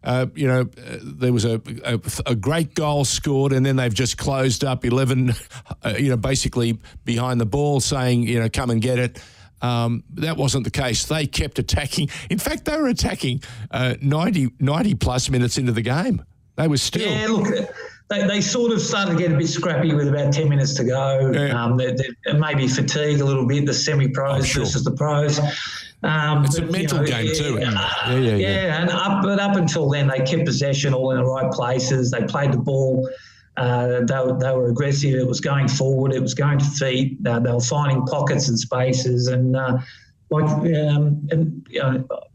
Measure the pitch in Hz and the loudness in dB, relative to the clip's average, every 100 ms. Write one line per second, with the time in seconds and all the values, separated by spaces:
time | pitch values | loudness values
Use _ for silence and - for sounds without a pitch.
0 | - 127 127 - 139 127 123 - 120 113 | 0 0 0 0 2 2 0 -6 -14 -12
1 | 143 143 123 123 113 113 - 120 - 117 | -12 -2 2 2 2 -2 -4 -10 -4 -4
2 | - - - 120 110 160 165 - 151 147 | -4 -6 -2 -2 0 0 -2 -2 0 0
3 | 139 - - 135 139 135 135 131 123 104 | 0 0 0 0 2 2 2 2 0 0
4 | 123 - - 135 131 117 139 127 123 123 | -2 -2 -2 0 0 0 -2 -2 0 2
5 | 135 131 127 113 - - - - - 101 | 2 2 2 -2 -6 -20 -14 -8 -6 -2
6 | 139 120 107 135 - - 117 110 - - | 0 0 0 -2 -2 0 0 -2 -8 -14
7 | - 117 127 120 113 139 147 143 - 139 | -4 -2 0 0 0 0 2 0 0 0
8 | 127 123 117 120 113 - 127 113 117 127 | 2 2 2 0 0 -2 0 0 2 0
9 | 123 - - - - - 123 120 117 117 | 0 -4 -20 -20 -20 -6 -2 0 0 -2
10 | - - 156 160 139 135 117 - 131 113 | -6 -6 -4 0 0 0 -2 -2 -2 -2
11 | - 156 147 - 151 - 120 - 135 - | -2 -2 -2 -2 -4 -4 -2 -2 -2 -2
12 | 143 - - 202 - - - 302 285 233 | -4 -6 -6 -4 -2 -4 -2 0 0 2
13 | 247 196 139 123 - - 110 120 127 123 | -2 -2 -4 -4 -8 -14 -8 -2 -2 0
14 | 139 151 180 180 127 - 135 151 208 143 | 0 0 0 0 -2 0 0 2 0 0
15 | - 127 - 135 120 - 127 113 113 135 | 0 0 0 0 0 0 0 0 0 0
16 | 240 202 - _ _ - 156 143 - 190 | 0 -2 -4 _ _ -2 0 0 0 -2
17 | 214 196 220 220 - - - - - - | -2 -2 0 0 0 -2 -4 -8 -16 -18
18 | _ 202 190 202 - 254 240 214 - 208 | _ -2 0 0 0 0 2 2 0 -2
19 | 190 165 175 147 160 - 180 160 170 147 | 0 2 2 2 0 -2 -2 0 2 2
20 | 143 143 143 143 156 139 135 - 123 131 | 2 2 2 2 2 2 2 0 0 0
21 | 135 135 135 127 143 120 117 127 127 123 | 0 2 2 2 0 0 2 2 0 -2
22 | 131 - - 147 156 139 127 135 139 156 | -4 -6 -2 0 2 0 0 0 -2 0
23 | 151 143 139 135 120 143 143 123 - 147 | 0 2 2 2 2 0 0 0 0 2
24 | 135 139 139 135 135 143 - 139 131 - | 2 0 -2 0 0 -2 -2 -2 -2 -2
25 | 147 147 147 147 147 - - - - - | 0 2 2 2 0 -2 -8 -10 -14 -8
26 | - 156 151 147 139 165 165 185 156 147 | -2 0 2 2 2 2 0 -2 0 0
27 | 143 120 113 151 147 113 113 104 95 - | 0 0 0 0 -2 -2 0 -2 -2 -4
28 | - 127 123 104 95 98 175 156 180 175 | -2 2 2 2 2 0 0 0 0 0
29 | 196 202 190 196 202 196 160 165 139 143 | 0 0 2 2 2 2 2 2 0 2
30 | 139 131 131 170 - 131 143 135 143 131 | 2 2 0 0 0 0 0 0 0 0
31 | 131 131 127 131 131 131 123 127 127 135 | 2 2 0 0 -2 -2 -2 0 0 0
32 | 123 120 104 143 139 120 131 135 131 131 | 0 0 -2 0 0 2 0 2 2 2
33 | 131 - - - _ - 123 123 123 123 | -2 -6 -16 -20 _ -4 0 0 0 0
34 | 120 135 127 127 127 127 123 117 143 139 | 0 0 0 0 0 2 2 0 0 2
35 | 143 127 123 - 156 139 127 - 135 131 | 2 2 0 0 0 0 2 2 2 2
36 | 135 131 127 - 143 143 143 - 131 127 | 2 0 -2 0 0 2 2 0 -2 0
37 | 131 - 120 117 123 120 120 147 143 131 | 0 -2 -2 0 0 0 0 0 0 0
38 | - 147 139 - - 113 - 127 127 127 | 0 0 0 0 0 -2 -2 0 0 0
39 | 127 123 123 127 127 131 131 127 - - | 0 0 2 2 2 2 0 -2 -4 -16
40 | - _ _ 156 156 - 170 156 151 147 | -20 _ _ 0 2 0 2 2 2 2
41 | 147 147 - 160 160 - - - 135 131 | 2 0 0 0 0 -2 -8 -2 0 0
42 | 131 - - | -4 -10 -12